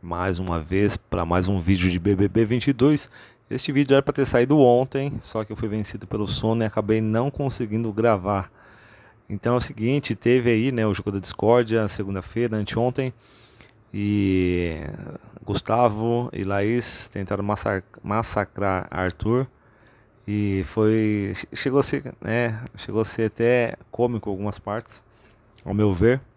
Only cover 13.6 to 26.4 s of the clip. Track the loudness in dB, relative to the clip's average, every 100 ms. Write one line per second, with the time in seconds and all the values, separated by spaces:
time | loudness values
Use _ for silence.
13.6 | -20 _ _ -4 0 2 2 2 2 0
14.6 | -2 -4 -10 -12 -14 -16 -18 -18 -6 -6
15.6 | -2 2 2 2 -2 -2 -2 -6 -4 -2
16.6 | 0 -2 -4 -8 -8 -8 -4 -4 -2 -2
17.6 | -2 -4 -6 -16 -4 -4 -2 -4 -4 -4
18.6 | -2 -2 -4 -4 -4 -2 0 0 -2 _
19.6 | _ _ _ _ _ _ -6 -2 0 -2
20.6 | -2 2 2 4 2 0 -4 -6 -10 -6
21.6 | 0 0 0 -2 -6 -10 -4 -2 -2 -4
22.6 | -10 -14 -6 -2 -2 -2 -2 0 2 4
23.6 | 2 -4 -14 -2 0 0 -6 -6 -6 -8
24.6 | -6 -8 -8 -20 _ _ _ _ _ _
25.6 | -6 2 2 4 2 2 -2 _